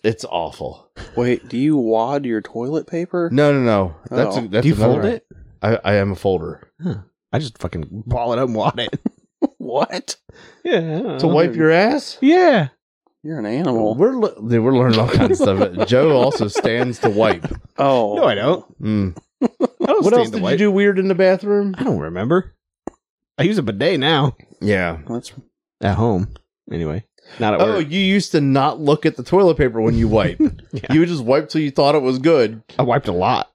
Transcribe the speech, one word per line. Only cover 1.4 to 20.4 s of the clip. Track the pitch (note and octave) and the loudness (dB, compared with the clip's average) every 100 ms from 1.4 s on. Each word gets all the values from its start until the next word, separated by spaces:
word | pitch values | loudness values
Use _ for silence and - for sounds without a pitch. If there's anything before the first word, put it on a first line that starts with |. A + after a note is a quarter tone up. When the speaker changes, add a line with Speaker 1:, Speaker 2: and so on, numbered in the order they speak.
| - | -4
Speaker 2:
do | A2+ | -4
you | D3 D3+ | 0 0
wad | A2+ A2 A#2 C#3+ C3 | 0 0 0 -4 -4
your | A2 | -6
toilet | - A2+ B2 D#3 C#3+ | -6 -10 -6 -6 -6
paper? | E3 F3 F3+ E3+ | -8 -6 -4 -2
Speaker 1:
No, | C#3 D3 | 2 2
no, | C#3+ | 2
no. | B2 G#2 F#2 D#2+ - | 2 2 0 -6 -6
That's | B2 - C#3+ | -2 0 -2
a, | |
Speaker 2:
Oh. | A2 | -2
Speaker 1:
that's | G#2 | 0
Speaker 3:
Do | C#3 | 2
you | G#2 | 2
Speaker 1:
another | A2+ A2+ | 2 2
Speaker 3:
fold | C#3+ | -2
it? | A#3 _ - - _ | -4 _ -20 -20 _
Speaker 1:
I, | G#2 A2+ | -2 -2
I | F#2+ G#2 | 0 0
am | G2 | 0
a | F#2+ | -2
folder. | G2 F2+ D#2+ - - _ | -2 -2 -4 -12 -20 _
Speaker 3:
Huh. | E3+ G2+ - _ _ | -8 -8 -12 _ _
I | - | -6
just | C#3+ _ | -6 _
fucking | - F2 D2 G2+ A2+ | -10 -8 -10 -12 -6
ball | B2 A#2+ | -4 -2
it | A#2+ | -2
up | C3 | -2
and | A2 | -2
wad | G#2+ B2 | -2 -2
it. | A#2 C#3 - | -8 -6 -10
<laughs> | _ _ _ - _ | _ _ _ -6 _
Speaker 2:
What? | B2 C3+ - C4+ - - - - - _ | -6 -2 -2 -4 -10 -16 -16 -20 -20 _
Speaker 3:
Yeah. | F4 G#3+ | -2 -2
I | E3 D#3 | -2 -6
don't | - - | -6 -2
Speaker 1:
To | E3 | 0
Speaker 3:
know. | |
Speaker 1:
wipe | D3+ E3+ D#3+ | 2 2 2
your | D#3 | 2
ass? | E3 G#3+ C#4+ - - | 4 2 -2 -6 0
Speaker 3:
Yeah. | C4 F4+ F4+ A#3 C#3 _ _ _ _ _ | 4 4 4 2 0 _ _ _ _ _
Speaker 2:
You're | D3+ D#3 | -10 -8
an | G#2+ | -4
animal. | B2 E3+ A2+ G#2+ A2+ | -2 0 0 0 2
Speaker 1:
We're | G#3+ C4 | 0 2
le-, | G#3 - A2 | -4 -4 0
dude, | A#2 | 2
we're | A#2 C3 | 4 4
learning | B2+ A2 | 4 2
all | A#2 | 2
kinds | - A#3+ - | 2 2 2
of | C4 F#2+ | 2 2
stuff. | - F3+ - | 0 -2 2
Speaker 3:
<laughs> | |
Speaker 1:
Joe | B3 D#3+ C3+ | 4 4 4
also | C3 A#4 G#2 | 2 0 -2
stands | G#4+ B2+ A#2 B2 A#2 | -2 -2 0 -2 -2
to | - | 0
wipe. | G#2 A2 E3+ - - - - | 2 2 0 -6 -10 -12 -2
Speaker 2:
Oh. | C#3 B2+ G#2+ G#2 | 2 2 0 0
Speaker 3:
No, | |
I | F#3+ G2+ | 0 2
don't. | B2 F3+ - - | 0 -2 -6 -8
Speaker 1:
Mm. | G#2+ G#2+ F#2+ - _ | -4 -2 -2 -6 _
Speaker 3:
<laughs> | _ | _
I | B3 _ - _ - | -4 _ -4 _ 0
don't | G4+ | 2
Speaker 1:
What | G#3 | 4
Speaker 3:
stand | A#3+ | 2
Speaker 1:
else | A3+ | 2
Speaker 3:
to | |
Speaker 1:
did | G#3+ | -2